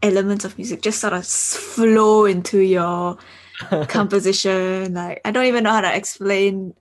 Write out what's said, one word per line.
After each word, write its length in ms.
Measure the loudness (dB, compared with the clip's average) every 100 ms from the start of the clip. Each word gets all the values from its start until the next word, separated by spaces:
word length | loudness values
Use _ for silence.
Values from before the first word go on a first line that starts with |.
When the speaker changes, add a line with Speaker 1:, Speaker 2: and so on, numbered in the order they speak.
Speaker 1:
elements 420 | 0 2 0 -2 -6
of 100 | -10
music 240 | -10 -6
just 160 | -4 -2
sort 140 | -4
of 60 | -4
s-, 340 | -4 -4 -4 -6
flow 680 | -8 0 4 6 6 6 4
into 340 | 2 0 2
your 580 | 4 2 0 -2 -4 -6 -16 -20 -20 -18
Speaker 2:
<laughs> 280 | -4 -4 -2
Speaker 1:
composition. 1040 | -2 0 0 0 0 0 0 0 -4 -4
Like, 280 | -6 -8 -8 -4
I 60 |
don't 140 | 0 2
even 180 | 2
know 80 | 2
how 100 | 2
to 140 | 2 -2
explain. 760 | -4 -6 -2 2 0 0 -8 -14